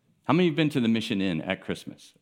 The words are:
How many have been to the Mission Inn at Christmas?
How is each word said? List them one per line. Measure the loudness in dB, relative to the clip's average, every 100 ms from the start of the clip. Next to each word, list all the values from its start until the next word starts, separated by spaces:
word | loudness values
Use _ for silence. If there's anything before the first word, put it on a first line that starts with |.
| _ _
How | 0
many | 2 4
have | 2
been | 0
to | 2
the | 2
Mission | 2 0 -2
Inn | 0 -2
at | -4 -6
Christmas? | -4 -8 -8 -18 -20 _